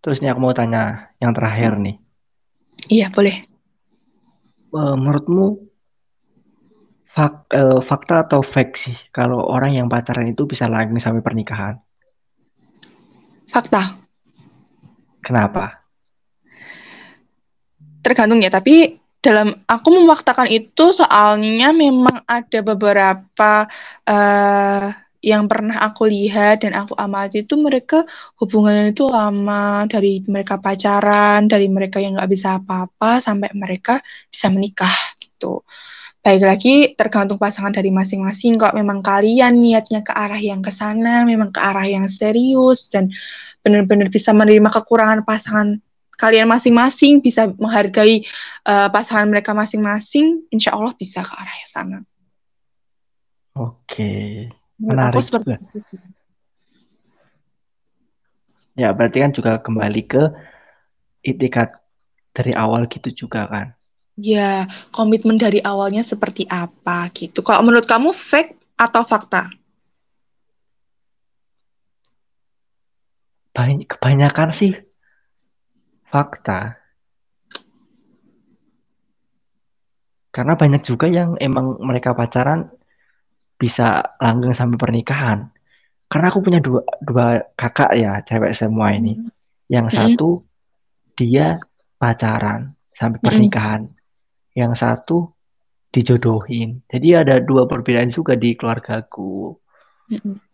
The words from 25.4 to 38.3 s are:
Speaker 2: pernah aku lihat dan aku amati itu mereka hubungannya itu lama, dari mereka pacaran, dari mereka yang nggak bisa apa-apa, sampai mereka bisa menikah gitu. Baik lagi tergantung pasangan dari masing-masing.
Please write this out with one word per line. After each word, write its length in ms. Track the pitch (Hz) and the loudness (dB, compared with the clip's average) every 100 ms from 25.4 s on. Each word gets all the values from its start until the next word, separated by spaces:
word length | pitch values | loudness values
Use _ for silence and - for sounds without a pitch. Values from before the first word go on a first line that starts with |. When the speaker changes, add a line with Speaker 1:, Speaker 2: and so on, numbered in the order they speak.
| 208 | 2
Speaker 2:
pernah 320 | 220 214 220 214 | 0 -2 -4 -4
aku 160 | 214 | 0
lihat 640 | 220 208 202 208 208 214 214 | 0 0 -2 2 2 2 0
dan 80 | - | -4
aku 160 | 202 - | -8 -6
amati 480 | 208 196 202 202 214 | -6 -4 -6 -6 -4
itu 80 | 294 | 0
mereka 480 | 294 262 254 311 330 - - _ | 0 0 0 0 0 -10 -20 _
hubungannya 560 | 208 214 208 208 208 | -2 2 2 2 0
itu 160 | 208 277 | 0 0
lama, 800 | 240 208 202 202 202 202 202 208 | 0 -2 -2 -4 -2 -2 -2 -2
dari 320 | 220 196 196 190 | 0 0 -2 -4
mereka 320 | 196 196 196 | -6 -4 -6
pacaran, 880 | 196 196 202 202 208 208 208 208 214 | -4 -4 0 0 2 4 4 4 4
dari 160 | 214 196 | 2 2
mereka 240 | 190 190 196 | 0 -2 -4
yang 240 | 196 196 | -4 -4
nggak 80 | 196 | -2
bisa 320 | 190 196 190 | -2 -2 -4
apa-apa, 640 | 190 185 185 _ 220 247 | -6 -8 -8 _ -2 0
sampai 240 | 247 202 202 202 | -2 -4 -4 -8
mereka 480 | 190 185 - 254 - - _ | -8 -8 -2 -4 -4 -20 _
bisa 240 | - 202 | -4 -2
menikah 400 | 190 202 196 185 185 - - | 0 -2 -2 -2 -2 -4 -12
gitu. 480 | - _ - - _ - - - - _ | -20 _ -8 -8 _ -20 -20 -20 -20 _
Baik 240 | - 190 | 2 4
lagi 300 | 196 196 240 277 294 | 4 4 4 4 4
tergantung 480 | - 220 214 196 196 | 0 -2 0 -2 -2
pasangan 320 | 202 208 202 | -4 -4 -6
dari 160 | 208 190 | -2 -2
masing-masing. 720 | 190 190 196 190 | 0 -2 -4 -6